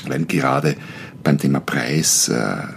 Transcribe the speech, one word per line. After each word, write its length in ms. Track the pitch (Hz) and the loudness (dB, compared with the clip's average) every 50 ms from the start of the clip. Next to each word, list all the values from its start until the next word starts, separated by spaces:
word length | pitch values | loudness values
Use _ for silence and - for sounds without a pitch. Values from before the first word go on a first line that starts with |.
| - - | -6 -4
weil 160 | - - 82 | -2 -2 -2
gerade 500 | - - - 69 - 135 143 - 78 69 - - - - - - - - - - | 0 0 2 2 2 2 2 2 0 -2 -2 -6 -14 -14 -14 -14 -16 -10 -2 2
beim 160 | 73 71 71 | 2 4 4
Thema 200 | - 69 69 65 | 4 2 0 0
Preis, 720 | - - - 65 60 60 71 80 78 - - - - - | 0 -2 -2 -2 0 0 0 2 2 2 2 2 2 2
äh, 280 | - 60 53 50 50 - - - - | 2 0 0 0 -2 -4 -6 -8 -10